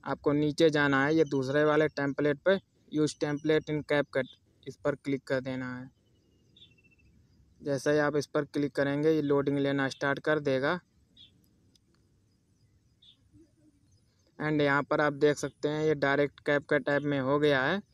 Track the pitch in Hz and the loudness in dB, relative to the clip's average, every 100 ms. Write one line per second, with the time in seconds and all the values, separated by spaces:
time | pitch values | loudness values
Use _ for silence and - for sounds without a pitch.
0 | 143 139 156 147 151 147 165 147 143 139 | -8 -4 -2 0 -2 2 2 4 2 2
1 | 139 160 151 139 131 143 151 151 156 - | 2 2 2 0 0 2 2 2 0 -2
2 | 139 135 147 143 180 190 _ _ _ 151 | -4 -2 -2 0 0 0 _ _ _ -2
3 | 151 - 151 147 151 156 - 151 135 147 | -2 -2 -4 -4 0 0 0 -8 -2 -2
4 | 139 139 131 - _ _ - - 147 143 | 0 -4 -6 -12 _ _ -20 -6 -6 -4
5 | 139 139 - 135 131 127 127 127 131 _ | -6 -6 -4 -4 -4 -8 -8 -10 -14 _
6 | _ _ _ _ _ _ - _ _ _ | _ _ _ _ _ _ -20 _ _ _
7 | _ _ _ _ _ _ - 139 151 151 | _ _ _ _ _ _ -6 -4 0 2
8 | 147 147 135 151 143 147 143 - 139 143 | 2 -2 -2 -4 -4 -4 -4 -2 -2 0
9 | 151 160 147 143 139 143 139 139 135 - | 2 2 2 2 2 0 0 0 -2 -2
10 | 143 139 - 156 143 131 139 180 _ _ | -4 -2 -2 -2 0 0 -2 -4 _ _
11 | _ _ - _ _ _ _ _ _ _ | _ _ -20 _ _ _ _ _ _ _
12 | _ _ _ _ _ _ _ _ _ _ | _ _ _ _ _ _ _ _ _ _
13 | _ _ _ 302 311 _ 302 _ _ _ | _ _ _ -20 -20 _ _ _ _ _
14 | _ _ _ - 151 151 143 139 139 151 | _ _ _ -8 -2 0 2 2 0 0
15 | 151 143 147 143 143 _ 147 151 156 147 | 0 2 2 2 -6 _ -4 -2 0 0
16 | 139 139 143 - - 143 - 147 135 143 | 0 2 0 -2 -2 -2 0 -2 0 -2
17 | 147 143 131 147 147 139 131 196 - | 0 -2 0 2 2 2 0 -2 -6